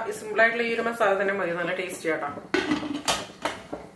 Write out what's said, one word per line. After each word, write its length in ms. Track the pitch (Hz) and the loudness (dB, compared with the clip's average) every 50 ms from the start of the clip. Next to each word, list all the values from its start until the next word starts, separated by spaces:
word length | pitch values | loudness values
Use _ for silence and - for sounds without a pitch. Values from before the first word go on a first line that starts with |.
| - 415 | 4 0
ഈ 60 | - - | -6 -6
സിമ്പിൾ 220 | 220 214 208 208 | -6 -2 4 6
ആയിട്ടുള്ള 220 | 226 226 233 240 233 233 | 6 6 6 2 0 0
ഈ 40 | 226 | 0
ഒരു 80 | 226 226 226 | 0 0 0
മസാല 260 | 226 - 220 196 196 190 | 2 4 4 4 4 4
തന്നെ 140 | 196 190 196 196 | 2 2 2 0
മതി, 140 | 180 170 170 175 | 0 0 0 0
നല്ല 120 | 170 165 185 185 | 0 -2 -2 -2
ടേസ്റ്റി 300 | 185 175 - - - 160 156 | -4 -4 -6 -4 0 0 0
ആട്ടോ. 140 | 151 - - - - - - - - - 156 - - 302 294 - - - - - - - - - - - - - - - - - - - - - | 0 -2 -4 -6 -8 -6 -2 0 0 2 2 0 0 -2 -4 -6 -4 -2 -2 -2 -2 -2 -10 -10 -4 -4 -4 -4 -6 -12 -12 -12 -12 -12 -14 -18